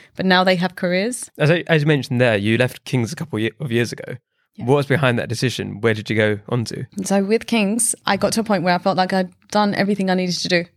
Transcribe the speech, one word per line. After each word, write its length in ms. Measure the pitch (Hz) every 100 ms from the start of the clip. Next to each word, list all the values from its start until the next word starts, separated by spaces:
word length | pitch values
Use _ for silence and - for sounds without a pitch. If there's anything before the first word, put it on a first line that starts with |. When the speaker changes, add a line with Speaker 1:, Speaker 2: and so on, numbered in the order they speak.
| - -
Speaker 1:
but 100 | 185
now 160 | 185
they 140 | 185 185
have 180 | 180
careers. 560 | - 180 185 214 247 - -
Speaker 2:
As 100 | 147
I, 100 | 170 -
as 140 | 160
you 40 | 147
mentioned 340 | 147 120 120
there, 160 | 123 107
you 220 | 104 113
left 260 | 123 -
King's 280 | - 127 113
a 20 |
couple 240 | 156 160 107
ye-, 140 | 110 -
of 100 | 147
years 220 | 117 117
ago. 240 | - - - _ _ _ -
Speaker 1:
Yeah. 80 |
Speaker 2:
What 100 | 120
was 120 | 143 139
behind 300 | 127 131 120
that 80 | 71
decision? 520 | 113 127 - 98 101
Where 140 | 113
did 160 | 107 101
you 60 | 107
go 240 | 107 104 -
on 160 | 120
to? 220 | 110 - 120 -
Speaker 1:
So 180 | 190 196
with 240 | 196 226 -
King's, 480 | 233 196 233 - -
I 120 | - 196
got 160 | 202
to 80 | 220
a 40 |
point 200 | 214 196
where 100 | 180
I 40 | 180
felt 180 | 190 185
like 160 | 185
I'd 180 | 190 185 _ -
done 240 | 208 208 -
everything 340 | 196 196 190
I 40 |
needed 240 | 185 180 170
to 100 | -
do. 160 | 175 170